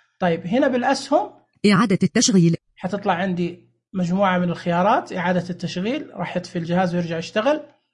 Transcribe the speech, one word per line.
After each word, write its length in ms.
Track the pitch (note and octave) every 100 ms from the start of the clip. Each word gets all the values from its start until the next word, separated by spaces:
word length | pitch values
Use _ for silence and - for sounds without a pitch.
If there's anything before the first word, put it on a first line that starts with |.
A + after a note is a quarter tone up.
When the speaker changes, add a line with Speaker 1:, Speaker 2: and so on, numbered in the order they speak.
| _ _
Speaker 1:
طيب، 260 | F3+ E3 F3
هنا 220 | A3+ C#4+
بالأسهم 600 | B3+ B3 C#4 - D#4 G#4+ - _ _ G#3
Speaker 2:
إعادة 260 | F#3+ G3+ F#3+
التشغيل. 540 | F#3+ - - F#3+ E3+ E3 - _
Speaker 1:
حتطلع 380 | F#3 G3+ G3+
عندي 540 | E3+ F#3+ F3 F3 F3 _ _ _
مجموعة 460 | F#3+ F3 F3+ G3 F#3
من 120 | F3+
الخيارات. 600 | E3 - E3+ F#3+ C4 F4
إعادة 380 | F#3 F3 F3+ F3
التشغيل، 600 | F3 E3+ - G3 D4 -
راح 220 | - E3+ F#3
يطفي 220 | F3 F3+
الجهاز 360 | E3 F3 F#3
ويرجع 240 | F3 E3+ E3
يشتغل. 420 | E3+ - A3+ D4+ - _ _